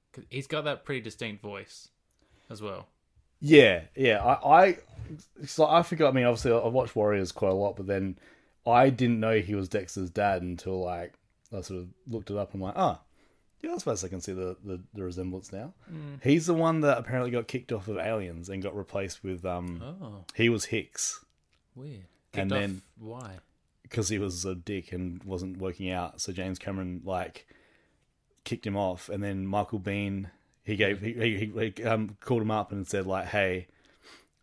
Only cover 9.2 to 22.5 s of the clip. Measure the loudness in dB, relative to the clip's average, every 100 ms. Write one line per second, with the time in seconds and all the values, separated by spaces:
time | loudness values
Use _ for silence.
9.2 | 2 2 2 -2 -2 -4 -4 -6 -6 0
10.2 | 0 0 -2 -6 -6 -4 -4 -6 -10 -16
11.2 | _ _ _ -10 -8 -10 -10 -16 -10 -8
12.2 | -6 -6 -4 -6 -4 0 0 0 _ _
13.2 | _ _ _ _ -8 -6 -4 -4 -6 -8
14.2 | -8 -6 -6 -8 -10 -10 -10 -10 -8 -6
15.2 | -6 -8 -10 -12 -12 -16 -16 -14 -12 -4
16.2 | 2 4 4 2 4 4 4 2 0 -2
17.2 | 0 -2 -2 -6 -4 -6 -4 -4 -2 -2
18.2 | -4 -8 -8 -6 -6 -6 -6 -6 -6 -6
19.2 | -6 -6 -4 -4 -4 -8 -10 -12 -14 -14
20.2 | -10 2 4 2 -2 -4 -6 -6 -6 -8
21.2 | -16 _ _ _ _ -18 -16 -16 -20 _
22.2 | _ -4 -2